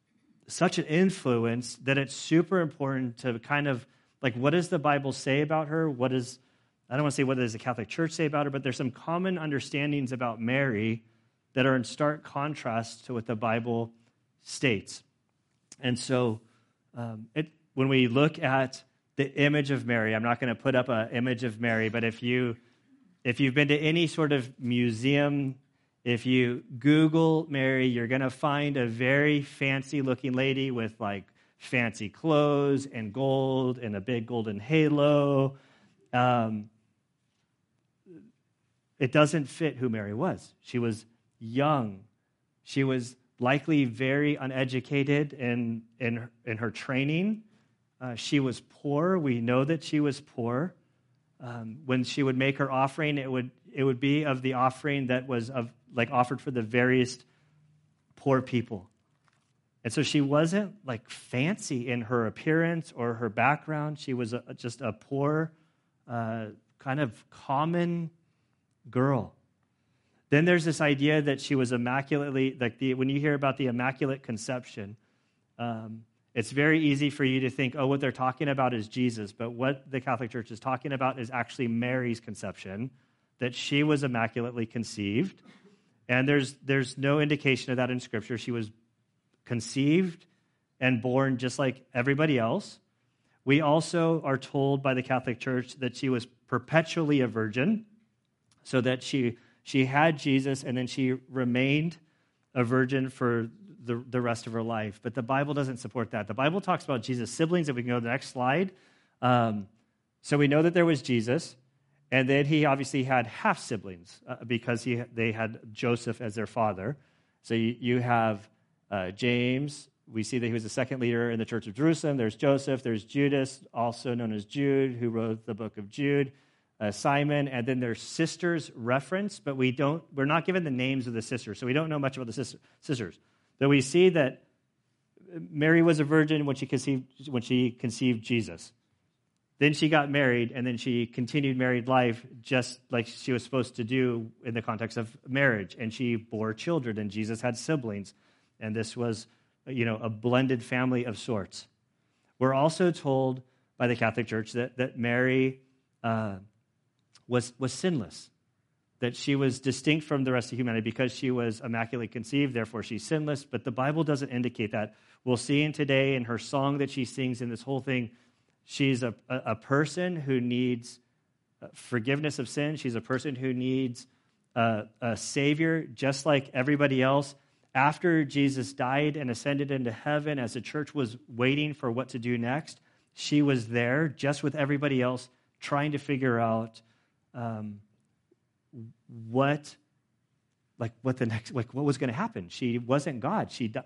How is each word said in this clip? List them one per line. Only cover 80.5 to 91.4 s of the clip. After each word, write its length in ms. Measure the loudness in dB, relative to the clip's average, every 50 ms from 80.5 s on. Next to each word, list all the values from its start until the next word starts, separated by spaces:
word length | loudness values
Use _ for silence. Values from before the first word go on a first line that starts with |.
is 80 | -12 -8
talking 320 | -4 -4 -4 -4 -4 -4
about 260 | -2 -2 -2 -2 -2 -4
is 120 | -8 -6
actually 360 | -4 -4 -6 -4 -4 -4 -2
Mary's 540 | 0 0 0 0 0 0 0 0 -2 -4 -4
conception, 720 | -8 -12 -14 -10 -10 -10 -10 -12 -12 -12 -10 -8 -10 -10 -12 _ _ _ _ _ _ _ _ -4
that 140 | -4 -4 -4
she 280 | -6 -4 0 2 2
was 220 | 4 4 2 2 0
immaculately 600 | 0 0 0 -2 0 -2 -4 -4 -4 -4 -4 -4
conceived. 800 | -4 -4 -6 -6 -6 -6 -4 -2 0 0 0 0 -2 -6 -12 -20 -20 -20 -20 _ -20 _ _ _ _ _ _ _ 0
And 200 | 0 2 4 4
there's, 260 | 4 2 2 0 -6 -6 -2
there's 320 | 0 0 0 0 -2 -4
no 220 | -2 0 2 2 2
indication 540 | 2 2 0 2 2 2 2 2 0 -2
of 60 | 0 0
that 120 | 0 0
in 80 | -2 -4
Scripture. 400 | -6 -6 -6 -6 -4 -6 -6 -6
She 140 | -4 -4
was 180 | -4 -4 -4 -6 -10 _ _ _ _ _ _ _ _ _ _ _ _ _ _
conceived 800 | -6 -4 -4 -4 -4 -2 0 4 4 4 4 4 0 -4 -10 -18 _ _ _ _ _ _ _ _ _ _ 0
and 240 | 2 2 4 2
born 360 | 2 2 2 2 2 2 0
just 200 | 0